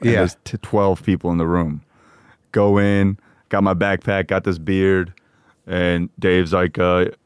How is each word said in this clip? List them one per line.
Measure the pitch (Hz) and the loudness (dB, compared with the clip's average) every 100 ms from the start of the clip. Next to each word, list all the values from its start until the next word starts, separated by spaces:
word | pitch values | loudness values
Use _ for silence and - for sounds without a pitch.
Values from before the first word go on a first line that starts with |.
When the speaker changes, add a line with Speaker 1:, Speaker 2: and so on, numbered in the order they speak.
Speaker 1:
And | 117 | 0
Speaker 2:
Yeah. | 110 | 2
Speaker 1:
there's | 90 - - | 0 -4 -12
t-, | 113 | -12
twelve | - 107 98 90 | -4 0 0 0
people | - 90 87 | -2 -2 -2
in | 85 | -2
the | 82 | 0
room. | 87 80 76 - _ _ _ _ _ _ | 0 -2 -6 -12 _ _ _ _ _ _
Go | 110 101 101 | 0 2 4
in, | 101 101 98 101 _ _ _ | 2 2 0 -2 _ _ _
got | 101 | 0
my | 98 | 0
backpack, | 90 98 95 - 98 87 | 0 0 -2 -2 -2 -2
got | 95 98 | -2 -2
this | 85 | -4
beard. | 80 95 95 95 90 - _ _ _ _ - | -2 0 2 2 -2 -10 _ _ _ _ -8
And | 90 87 87 90 - | -2 0 0 -4 -4
Dave's | 95 90 85 | 2 2 2
like, | 92 90 - | 0 0 0
uh, | 90 90 92 - | 0 2 0 -4